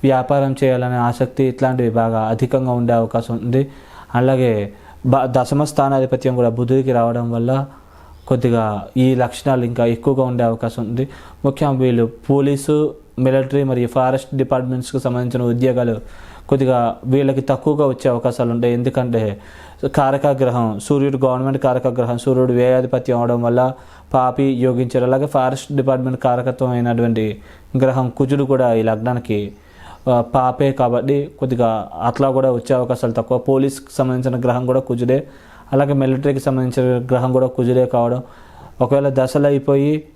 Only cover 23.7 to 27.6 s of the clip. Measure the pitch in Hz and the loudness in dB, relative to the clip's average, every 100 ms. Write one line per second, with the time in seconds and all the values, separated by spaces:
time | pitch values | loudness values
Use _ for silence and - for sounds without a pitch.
23.7 | 131 - - - 135 127 127 139 127 127 | -2 -16 -20 -4 0 0 0 0 2 0
24.7 | 123 123 131 123 131 143 139 131 135 - | 0 0 0 2 0 0 0 0 -2 -6
25.7 | 143 131 131 127 127 131 123 127 127 131 | -2 0 0 -2 -2 0 0 -2 -2 -2
26.7 | 120 120 117 117 113 110 101 - - | 0 0 0 0 0 -2 -6 -14 -20